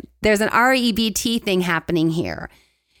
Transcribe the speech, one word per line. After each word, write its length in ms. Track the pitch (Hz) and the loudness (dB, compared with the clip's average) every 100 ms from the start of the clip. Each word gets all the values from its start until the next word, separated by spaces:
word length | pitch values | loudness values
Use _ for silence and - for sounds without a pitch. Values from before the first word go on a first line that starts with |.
| - _ | -12 _
there's 180 | 214 208 | 0 2
an 80 | 220 | 2
R 240 | - 247 | 2 2
E 180 | 262 240 | 2 0
B 200 | 208 226 | 0 -2
T 280 | - 233 233 | -2 -2 -2
thing 220 | 208 185 | 0 0
happening 480 | 180 165 - 170 165 | 0 -2 -2 0 0
here. 400 | 160 92 76 - _ _ _ _ | -2 -4 -8 -12 _ _ _ _